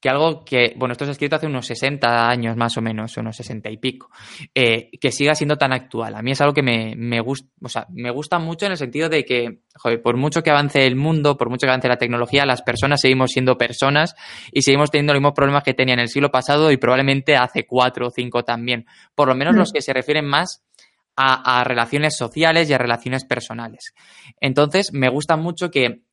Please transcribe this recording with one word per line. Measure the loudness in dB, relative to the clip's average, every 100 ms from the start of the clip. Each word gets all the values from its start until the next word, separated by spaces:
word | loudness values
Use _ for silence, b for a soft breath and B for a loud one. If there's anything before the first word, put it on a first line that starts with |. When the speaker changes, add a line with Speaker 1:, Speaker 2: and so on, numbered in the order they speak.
Speaker 1:
que | 0
algo | 2 0 0
que, | -2 0 0 0
bueno, | -4
esto | -4
se | -6
ha |
escrito | -4 -2
hace | -2 -2
unos | -6 -6
sesenta | -6 -4 0 0 2 2
años | 0 -2 -2
más | -2 -2
o |
menos, | -4 -4 -8 -8
unos | -10 -10
sesenta | -12 -12 -12
y | -8
pico, | -8 -8 -20 B B B -8
eh, | 0 2 2 -4 -4
que | -4
siga | 0 0
siendo | 2 0 0
tan | 0
actual. | -2 -6 -8 -8
A | -6
mí | -4
es | 0
algo | 2
que | 2
me, | 0 0 -2 -8
me | -4 -4
gust-, | -4 -8 -10 _
o | -10
sea, | -10 -10
me | -10 -8
gusta | -8 -4 -4
mucho | -4 -4 -4
en |
el | -4
sentido | -6 -4 -2
de | -2
que, | 0 -2 -2 -8 _
joder, | _ -2 0
por | 0 0
mucho | 0 0
que | 2
avance | 2 2 2 2
el |
mundo, | 2 0 2 2 0
por | -2
mucho | -2 0
que |
avance | 0 2
la | 0
tecnología, | 0 -2 0 2 2
las | 0
personas | -2 -2 0 2
seguimos | 4 4 2
siendo | 2 2 2
personas | 0 0 0 2 0 B B B B
y | 2
seguimos | 4 4 4
teniendo | 2 2
los | 2
mismos | 2
problemas | 2 2 2
que | 0
tenían | 0 0 0
el | 0
siglo | 0 2
pasado | 0 2 2 4
y | 4
probablemente | 4 2 2 0 2
hace | 2 2 -2 -2
cuatro | 2 2 0 -6
o |
cinco | -6 -4 -4
también. | -2 -4 -4 -6 -6 b b 0
Por | 2
lo |
menos | 2 4 2
Speaker 2:
Mm. |
Speaker 1:
los | 2
que | -2
se | -2
refieren | -4 -2 -2 0
más | -2 -2 -8 _ b b b _ -2
a, | 0 2 2 2
a |
relaciones | 2 0 0 0 -2 -2
sociales | -8 0 2 2 2
y |
a | 0
relaciones | 0 -2 -4 -6
personales. | -4 -6 -6 -12 -12 -16 -20 B B B B _
Entonces, | -2 2 2 2 -2
me | 0 0
gusta | 0 -2 -2
mucho | -2 -6 -4
que | 0 -2 -4 _